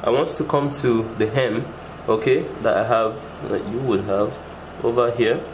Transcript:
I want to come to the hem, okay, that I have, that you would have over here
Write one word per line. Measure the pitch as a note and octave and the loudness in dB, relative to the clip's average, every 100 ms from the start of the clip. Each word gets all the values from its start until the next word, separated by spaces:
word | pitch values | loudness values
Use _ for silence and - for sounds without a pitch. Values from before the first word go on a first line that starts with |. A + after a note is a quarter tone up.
I | - | 2
want | B2 D#3 - | 2 2 -2
to | |
come | - C#3+ C#3+ C#3 | 0 2 0 0
to | B2+ A2+ A2 - | 2 2 0 0
the | A2 | 0
hem, | B2+ B2+ A2 - - - - - | 2 0 0 -4 -12 -14 -10 0
okay, | A2 - C3+ - - | 2 4 2 0 -2
that | A2+ F#2+ | 0 2
I | A2+ | 2
have, | A2+ A2 A2 - - - | 2 2 -2 -12 -12 -4
that | G2 - | -4 -2
you | A#2 | -4
would | C3+ - | 2 0
have | G2 G2 G#2 - - - - - | 2 0 0 -4 -14 -16 -16 -4
over | A2 A#2+ A#2+ | 0 2 2
here | A#2 A2 B2 - | 4 2 2 -2